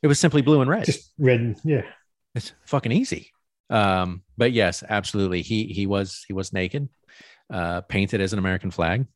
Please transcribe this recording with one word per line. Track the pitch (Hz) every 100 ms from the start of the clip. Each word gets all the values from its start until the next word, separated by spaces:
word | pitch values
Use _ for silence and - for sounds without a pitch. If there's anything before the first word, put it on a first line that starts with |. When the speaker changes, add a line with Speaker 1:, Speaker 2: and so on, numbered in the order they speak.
Speaker 1:
It | 151
was | 143
simply | 170 151
blue | 131 151
and | 131
red. | 190 -
Speaker 2:
Just | - - -
red, | 135 120 117 107
yeah. | 156 139 101 - _ _ _
Speaker 1:
It's | - - _ -
fucking | 143 117
easy. | 135 262 - - _ _ _ _
Um, | 113 101 92 90 90 _ -
but | 120
yes, | 120 92 85 -
absolutely. | 104 98 104 98 90
He, | 82 110 110
he | 92 98
was, | 98 98 - -
he |
was | 95 95
naked, | 98 92 143 139 _ _ - - _ _
uh, | 92 85 87
painted | 90 98 98 107
as | 95
an | 104
American | 92 92 95
flag | - 82 101 135